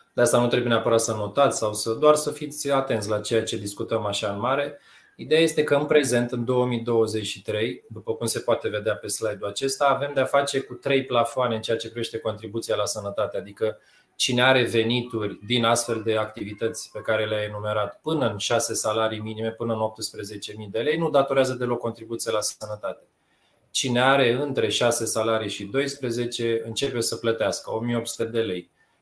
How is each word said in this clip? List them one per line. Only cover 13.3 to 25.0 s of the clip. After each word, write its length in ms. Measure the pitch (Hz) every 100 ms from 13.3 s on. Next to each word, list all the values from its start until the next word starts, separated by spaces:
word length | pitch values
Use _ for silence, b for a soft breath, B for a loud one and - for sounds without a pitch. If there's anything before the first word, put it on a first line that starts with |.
| 101
adică 400 | 98 101 110 - b b b -
cine 280 | - 123
are 200 | 127 131
venituri 760 | 117 110 110 123 120 113 104 92 101
din 180 | 123
astfel 380 | 117 117 - 110 107
de 100 | 110
activități 720 | 107 - 104 104 113 110 -
pe 60 | 107
care 260 | 101 110 107
le-ai 200 | 107 107
enumerat 540 | 104 104 107 104 -
până 280 | 151 160 123
în 80 | 104
șase 360 | - 117 113
salarii 460 | 110 110 110 110 110
minime, 320 | 107 110 113
până 220 | 113 117
în 60 | 110
optsprezece 720 | 110 113 113 107 101 104 - 107
mii 100 | 104
de 120 | 107
lei, 180 | 135 165
nu 120 | 165
datorează 440 | 139 135 135 127
deloc 260 | 120 123 117
contribuție 520 | 117 113 113 117 117
la 100 | 110
sănătate. 600 | 104 - 107 104 98 - _ _ _ _ _ _ _
Cine 300 | - 131 123
are 300 | 131 139 123
între 380 | 123 143 131 110
șase 360 | 101 120 113